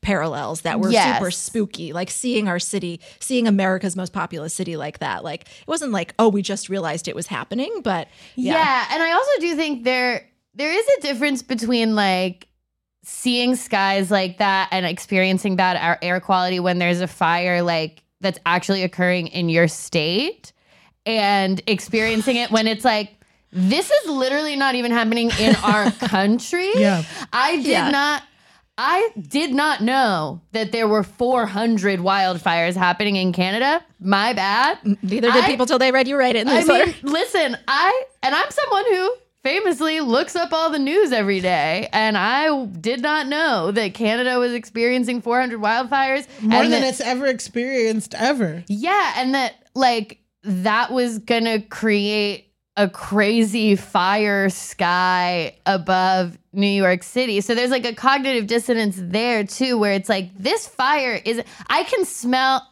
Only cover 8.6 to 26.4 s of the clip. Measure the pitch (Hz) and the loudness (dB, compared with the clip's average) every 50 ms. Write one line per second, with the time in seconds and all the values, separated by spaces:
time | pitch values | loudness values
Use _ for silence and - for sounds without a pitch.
8.6 | 320 302 269 254 226 - - 320 330 330 339 359 523 554 571 440 311 349 339 285 | 4 4 2 0 0 -2 -2 -2 0 2 2 2 2 2 0 0 0 -2 0 0
9.6 | 320 302 294 247 233 247 254 254 247 247 240 196 - _ _ _ _ _ _ 202 | -2 -2 -2 -2 -2 0 0 2 0 0 -2 -2 -6 _ _ _ _ _ _ -6
10.6 | 285 302 330 392 453 539 554 508 302 294 277 226 269 294 285 247 - _ 262 226 | -4 -2 0 0 4 2 2 2 2 -4 -2 0 0 0 0 -2 -4 _ -6 -4
11.6 | 226 220 247 240 226 226 220 214 202 196 185 180 185 185 180 _ - _ _ _ | -2 0 2 2 2 2 2 2 2 2 2 2 0 -2 -4 _ -18 _ _ _
12.6 | _ _ _ _ _ _ _ _ _ - - - - 254 240 240 240 247 254 247 | _ _ _ _ _ _ _ _ _ -18 -16 -6 -2 -2 0 2 2 0 0 -2
13.6 | - - - 202 196 196 196 196 196 175 208 196 190 185 180 - 208 202 196 190 | -4 -2 0 0 2 2 2 0 0 2 2 0 0 0 -2 0 0 2 2 2
14.6 | 190 - - 190 185 170 170 185 - - 202 190 185 190 190 190 - 208 190 180 | 0 0 -2 -2 -2 -2 -4 -6 -6 -2 0 2 2 4 2 2 0 0 0 2
15.6 | 190 185 180 170 - 170 170 - - 175 180 185 185 - 196 185 180 180 185 180 | 2 2 2 0 0 0 -2 0 -2 -2 -2 -2 0 0 0 2 2 0 0 0
16.6 | 175 180 180 180 180 175 175 175 180 170 - - 185 165 170 175 175 180 180 175 | 0 0 0 2 2 0 0 0 -2 -6 -4 0 2 2 2 2 2 0 0 0
17.6 | 175 175 170 160 160 156 160 _ _ _ _ _ - 196 175 - _ 170 175 180 | 0 0 0 -2 -2 -4 -8 _ _ _ _ _ -4 -4 -4 -2 _ 0 0 0
18.6 | - - 196 190 185 180 - - 180 180 180 180 170 165 - 170 175 170 165 165 | 0 0 -2 -2 -2 -4 -2 -2 0 0 0 0 -2 -4 -4 -4 -2 0 2 4
19.6 | 170 170 - - - - - 170 151 160 175 202 269 339 453 _ _ - _ _ | 2 2 0 -4 -14 -4 -2 -2 0 0 0 0 -2 -2 -6 _ _ -20 _ _
20.6 | _ _ _ _ _ _ _ _ _ - 226 220 208 202 202 196 190 190 190 185 | _ _ _ _ _ _ _ _ _ -4 -2 0 2 2 2 2 2 0 0 -2
21.6 | - - 220 185 - - - 220 220 220 226 220 214 269 254 240 240 - 220 220 | 0 -2 -2 -2 -2 -2 -2 0 0 0 0 0 0 0 0 0 0 0 0 2
22.6 | 220 220 220 214 226 254 226 214 208 208 _ _ _ _ _ _ _ _ - 185 | 2 2 -2 2 2 2 2 2 -2 -6 _ _ _ _ _ _ _ _ -4 0
23.6 | 185 185 233 311 403 - 605 587 523 339 302 269 254 254 269 294 311 302 294 269 | 2 2 2 2 2 2 2 2 2 0 -2 0 0 0 0 0 -2 -2 -2 0
24.6 | 277 269 254 247 240 240 233 233 226 220 226 233 233 233 - - 214 220 - - | 0 0 0 0 0 0 0 0 2 2 0 0 0 0 0 2 4 4 4 4
25.6 | - 208 208 214 208 233 208 - - 220 196 190 196 208 214 240 | 4 2 2 2 2 0 0 -2 -4 -2 0 2 2 2 2 0